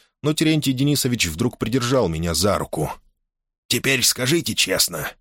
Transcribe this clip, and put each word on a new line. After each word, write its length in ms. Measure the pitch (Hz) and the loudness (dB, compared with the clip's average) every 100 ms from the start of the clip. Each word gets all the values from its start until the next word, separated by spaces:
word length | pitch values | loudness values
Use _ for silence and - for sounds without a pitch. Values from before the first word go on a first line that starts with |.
| _ _ | _ _
но 100 | 147 | -2
Терентий 400 | 151 156 156 139 | 0 2 2 0
Денисович 540 | 127 143 143 127 120 82 | 0 2 2 0 -2 -2
вдруг 300 | 78 120 - | -2 -2 -2
придержал 500 | 107 127 120 135 95 | -2 0 0 2 2
меня 260 | 80 85 | 0 -2
за 240 | 80 101 85 | 0 2 0
руку. 340 | 71 - 147 - _ _ _ _ _ _ - | -2 -4 -6 -6 _ _ _ _ _ _ -4
«Теперь 340 | 127 139 131 | -2 2 2
скажите 540 | - - 127 170 - 98 | 2 0 0 0 0 -2
честно, 520 | - 87 - 80 - - | 0 0 0 -4 -10 -12